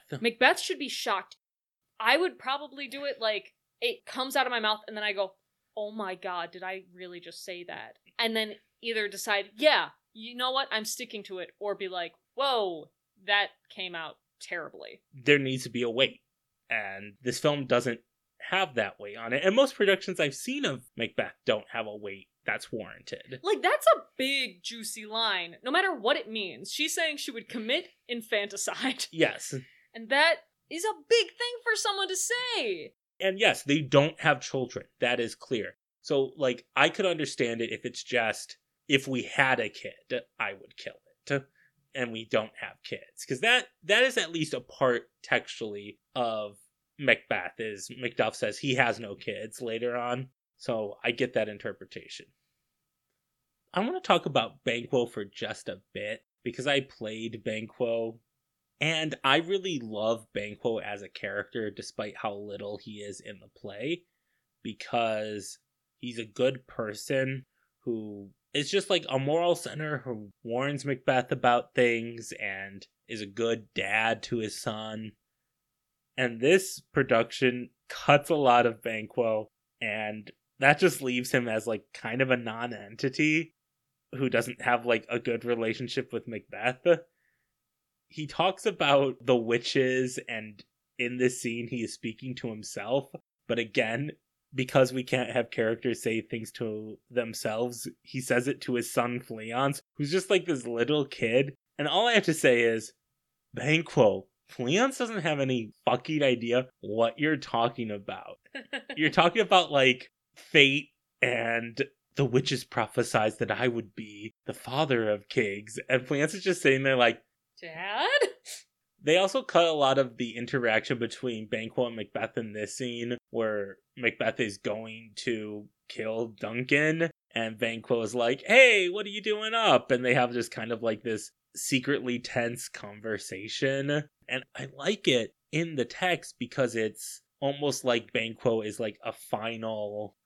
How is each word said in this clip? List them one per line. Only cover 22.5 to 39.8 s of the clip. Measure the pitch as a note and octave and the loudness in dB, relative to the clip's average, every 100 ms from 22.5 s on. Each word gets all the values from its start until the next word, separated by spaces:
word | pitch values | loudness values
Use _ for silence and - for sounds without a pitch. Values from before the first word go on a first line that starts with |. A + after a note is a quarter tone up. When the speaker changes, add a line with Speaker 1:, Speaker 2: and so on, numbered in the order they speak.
| G#2+ - | -6 -6
Speaker 2:
warranted. | A2+ F2+ - - - - B2+ | -10 -10 -16 -14 -14 -12 -8
Speaker 1:
Like, | F4+ A4 | -2 0
that's | F4 D5+ - - | 2 4 6 4
a | - - | 2 -4
big, | C4 C#4 A#3+ F3+ | 0 0 -2 -6
juicy | - A#3 A3 A3+ G#3+ | -14 -10 -10 -10 -8
line, | A3 A3+ F#3 E3+ D#3 | -2 0 0 -4 -8
no | B3 | 0
matter | E4+ F#4+ | 2 2
what | C#4 A3 D4+ | 0 0 0
it | A3 | -2
means. | A3 F#3+ A#2+ - | -6 -6 -8 -10
She's | - D#4 F4 | -4 -2 0
saying | D#4+ D4 | -2 -4
she | - | -8
would | A3+ - | -10 -10
commit | A#3+ A3 D#4 - _ - | -8 -2 -2 -4 _ -10
infanticide. | A#3+ - G#3+ G3+ G3 - - C4 B3 - | -8 -2 -2 -2 -4 -6 -2 -4 -2 -6
<laughs> | |
Speaker 2:
Yes. | D#3+ C3 - - C3+ - _ _ | 2 2 2 -8 -8 -10 _ _
Speaker 1:
And | A3+ A3 | -16 0
that | C4+ E4 - - _ _ | 4 4 2 -6 _ _
is | D#4+ | -4
a | G#4+ E4+ - | -4 -4 2
big | A#4 F4 | 4 4
thing | - A#4 A#4+ | -4 -6 -2
for | A#4 A4 | -2 0
someone | G#4+ G4 F#4+ | 0 -2 -2
to | F#4 | -2
say. | - A#4+ B4 G#4+ A3+ E3+ - - _ - | -2 -2 -2 -2 -2 -4 -10 -18 _ -4
Speaker 2:
And | F#3+ G3 | -2 4
yes, | G#3 - | 2 2
they | C#3 D#3 | 2 0
don't | C3 C#3 D#3 - | 6 6 6 2
have | D#3 C#3+ | 2 2
children. | - C3+ B2 - - _ | 0 -4 -4 -6 -12 _
That | B2 A#2+ | 0 2
is | A2+ - | -2 -6
clear. | - A#2 F2+ - _ _ | -6 -4 -4 -12 _ _
So, | - C#3 C3+ D#3 | -2 0 0 0
like, | C3 B2 - C3 | -2 -2 -2 4
I | D#3 | 4
could | E3 F#3+ | 4 0
understand | D#3 C#3 - A#2 A#2 | 0 -2 0 -2 0
it | A#2 | -4
if | A2+ | -6
it's | B2 - | -8 -10
just, | - B2 A2+ - - - _ _ - | -2 0 0 -2 -8 -18 _ _ 2
"If | C3+ C3+ | 2 2
we | B2 | -4
had | - - C3+ B2 | -2 2 4 2
a | G#2+ | 0
kid, | - | -8